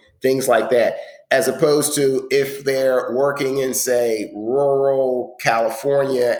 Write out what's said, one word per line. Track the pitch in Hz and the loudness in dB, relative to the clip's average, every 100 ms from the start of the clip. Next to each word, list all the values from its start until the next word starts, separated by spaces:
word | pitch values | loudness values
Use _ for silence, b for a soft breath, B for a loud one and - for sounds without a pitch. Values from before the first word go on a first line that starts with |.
| B _ | B _
things | 131 135 123 | 0 2 2
like | 113 110 | 2 4
that. | 143 160 B B B _ | 2 2 B B B _
As | 135 127 | -2 -2
opposed | 123 151 147 143 | 0 2 2 0
to | 147 135 131 135 | 0 0 0 0
if | 139 139 - | -2 -2 -4
they're | 139 135 131 127 127 | -4 0 2 0 0
working | 123 143 143 135 135 | 0 0 0 -2 -2
in, | 131 | -2
say, | 120 127 123 117 110 95 | -2 0 0 2 -2 -4
rural | 104 110 139 143 139 139 135 131 123 123 - | -6 -2 0 2 2 2 2 0 -2 -4 -4
California | 139 113 113 - 139 139 135 131 120 | 0 0 0 -2 0 0 0 0 0